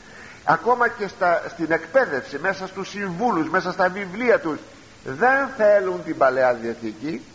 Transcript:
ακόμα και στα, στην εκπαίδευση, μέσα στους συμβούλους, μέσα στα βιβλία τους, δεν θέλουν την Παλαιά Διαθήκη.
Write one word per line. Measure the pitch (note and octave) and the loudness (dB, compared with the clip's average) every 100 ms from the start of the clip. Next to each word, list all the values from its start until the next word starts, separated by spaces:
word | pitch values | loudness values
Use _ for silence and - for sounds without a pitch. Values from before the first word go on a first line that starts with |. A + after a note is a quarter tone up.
| - - - - - | -20 -20 -20 -6 0
ακόμα | D#3+ F#3 B3 A#3+ | 2 2 2 0
και | A3+ G3 | -2 -8
στα, | - F3+ E3 D3 | 0 2 2 -2
στην | - D#3+ | -6 -2
εκπαίδευση, | D#3+ - C4+ A3+ C3+ A#2 C#3 | -2 2 2 2 -2 -6 -4
μέσα | F3 F#3+ F#3+ | -4 -4 -8
στους | G3 F#3 | -10 -10
συμβούλους, | G3+ G3+ E3+ A#3+ F#3 D#3 | -8 -6 -2 0 0 0
μέσα | F3+ F3+ | 0 -2
στα | E3+ F#3 | 0 0
βιβλία | F#3 G3 F#3+ B3 G3 | 0 -8 -2 2 2
τους, | D#3+ C#3+ - - - - | 0 -6 -10 -20 -20 -16
δεν | B2 C3+ A#3+ C4+ C4+ - | -12 0 2 2 0 2
θέλουν | G#3 G#3 F#3+ F3+ | 4 4 2 -4
την | D#3+ C#3 | -6 2
Παλαιά | C3+ B2+ B2+ | 2 4 2
Διαθήκη. | A#2+ A#2 A2 A2+ G#2 C#3 A3 - | 2 -4 -6 -8 -8 -8 -10 -12